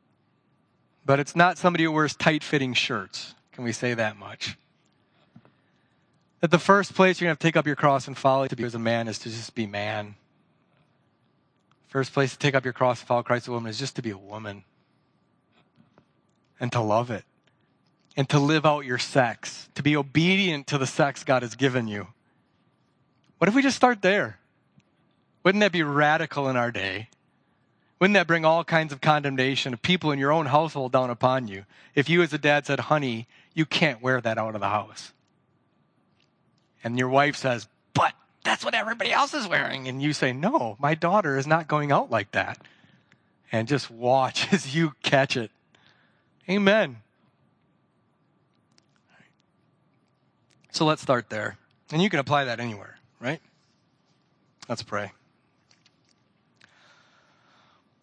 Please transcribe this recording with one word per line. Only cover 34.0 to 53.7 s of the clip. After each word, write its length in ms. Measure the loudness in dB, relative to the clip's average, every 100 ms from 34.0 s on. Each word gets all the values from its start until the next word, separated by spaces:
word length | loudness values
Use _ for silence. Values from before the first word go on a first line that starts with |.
wear 180 | -2 0
that 180 | 0 -2
out 180 | -4 -4
of 40 |
the 100 | -2
house." 420 | -2 -4 -14 -20 _ _ _ _ _ _ _ _ _ _ _ _ _ _ _ _ _
And 140 | -6 -2
your 100 | 2
wife 280 | 2 2 0
says, 320 | -4 -4 -8 _ _
"But 200 | 0 0 -2 _ _
that's 200 | -4 -4
what 100 | -2
everybody 380 | -2 -2 -4 -2
else 220 | 0 0
is 120 | -2 -2
wearing." 420 | -2 -2 -4 -6
And 140 | -2
you 100 | -2
say, 200 | 0 -2
"No, 440 | 0 -2 -2 -4 -4
my 160 | -2
daughter 420 | 0 2 2 2 0
is 100 | 2
not 220 | 0 2
going 240 | -2 2
out 180 | 2 2
like 220 | -2 -2
that." 260 | -4 -4 -6 -16 _ _ _ _ _ _ _ -6
And 180 | -4 0
just 220 | -2 -4
watch 580 | -4 2 2 2 -2 0
<laughs> 40 |
as 220 | 0 0
you 200 | 0 -2 -2
catch 340 | 0 2 2 -2
it. 140 | -6 _ _ _ _ _ _ _ _ _ -4
Amen. 540 | 2 4 4 0 -6 _ _ _ _ _ _ _ _ _ _ _ _ _ _ _ _ _ _ _ _ _ _ _ _ _ _ _ _ _ _ _ _ _ _ _ _ _
So 140 | 0 0
let's 160 | 0
start 260 | 0 -2 -2
there. 300 | -6 -6 -10 _ _ -6
And 100 | 0
you 60 | 0
can 100 | 0
apply 260 | 0 0
that 140 | 0 -4
anywhere, 380 | -6 -10 -14 -20 _ _
right? 200 | -8 -8 _ _ _